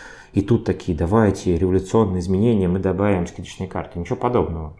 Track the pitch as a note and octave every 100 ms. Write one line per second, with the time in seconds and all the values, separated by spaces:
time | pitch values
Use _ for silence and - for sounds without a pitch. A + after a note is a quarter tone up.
0 | - - - G2+ - A#2 - F2+ - E2
1 | E2+ A2 G#2+ F#2+ F#2+ E2 F#2 F#2 F#2 A2+
2 | G#2 F#2 F2+ F#2+ A#2 G#2+ F2+ F#2 F#2+ F2+
3 | G#2 F#2+ E2+ - F2+ - F#2 F#2 E2 F2
4 | E2+ B2 - A2+ E2 D#2+ D#2 -